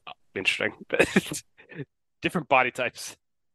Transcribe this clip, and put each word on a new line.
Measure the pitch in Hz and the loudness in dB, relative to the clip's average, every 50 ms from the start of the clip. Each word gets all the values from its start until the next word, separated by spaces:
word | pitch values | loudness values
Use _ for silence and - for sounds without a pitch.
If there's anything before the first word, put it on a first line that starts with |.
| - - - - _ _ _ | -18 -18 -18 -18 _ _ _
interesting. | 98 95 - - - 101 107 - - | -2 -2 0 0 0 -2 -2 -4 -6
<laughs> | - - | -6 -2
But | - - - - - 196 - - 156 - - _ _ - - - - 160 135 - _ _ _ _ _ _ | 2 2 2 4 4 2 0 0 -4 -10 -10 _ _ -20 -20 -16 -14 -14 -14 -14 _ _ _ _ _ _
different | - 165 - 175 147 - | -6 -4 -4 -4 0 4
body | 135 127 127 123 | 4 4 4 2
types. | - - 123 113 - - - - - - _ _ _ _ _ _ _ | 0 -2 -4 -4 -4 -8 -12 -14 -14 -18 _ _ _ _ _ _ _